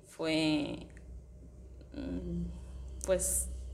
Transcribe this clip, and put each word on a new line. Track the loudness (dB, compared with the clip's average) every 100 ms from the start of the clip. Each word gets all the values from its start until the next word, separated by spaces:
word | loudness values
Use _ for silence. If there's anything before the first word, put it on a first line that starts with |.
| -12
fue, | -2 2 6 6 6 4 -2 -8 -12 -12 -12 -12 -16 -16 -14 -14 -14 -12
mm, | -6 -4 -2 0 0 -2 -4 -8 -8 -8 -2 4
pues, | 4 4 2 2 -2 -6